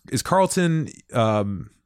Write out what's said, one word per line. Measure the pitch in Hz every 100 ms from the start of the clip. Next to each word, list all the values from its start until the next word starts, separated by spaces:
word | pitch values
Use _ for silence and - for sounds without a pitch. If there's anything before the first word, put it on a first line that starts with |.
| -
is | 131
Carleton, | - 185 185 - 175 160 147 - _
um, | 120 110 107 101 98 - _